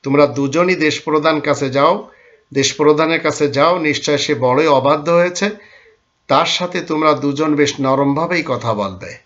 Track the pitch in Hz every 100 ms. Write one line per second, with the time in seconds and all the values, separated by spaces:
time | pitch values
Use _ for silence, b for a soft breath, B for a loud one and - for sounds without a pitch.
0 | 139 143 143 120 139 151 180 180 156 147
1 | - 156 156 156 147 139 139 131 151 202
2 | 208 B B B B 139 135 - 151 151
3 | 160 160 156 147 147 135 156 180 156 127
4 | - 143 - 139 123 131 160 135 131 151
5 | 147 170 180 175 202 214 B B B B
6 | _ _ _ 139 165 - 180 175 165 156
7 | 156 143 143 143 156 147 143 - 135 135
8 | 139 143 170 175 156 120 117 104 98 92
9 | 92 -